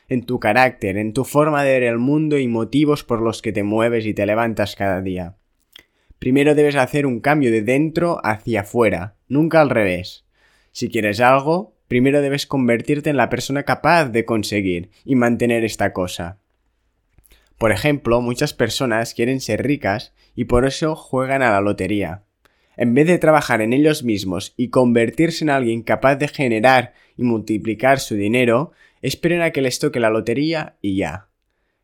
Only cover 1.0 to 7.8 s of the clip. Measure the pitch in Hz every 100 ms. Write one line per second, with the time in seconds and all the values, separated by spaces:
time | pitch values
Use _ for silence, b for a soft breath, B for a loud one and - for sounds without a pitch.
1 | 110 110 123 143 156 147 139 131 123 117
2 | 127 151 156 147 127 117 117 139 147 147
3 | - 117 113 110 117 101 101 110 117 120
4 | 110 98 101 107 117 110 104 - 98 92
5 | 95 90 87 - _ _ _ b b b
6 | b - 127 131 143 147 147 143 127 151
7 | 139 117 139 151 127 113 104 131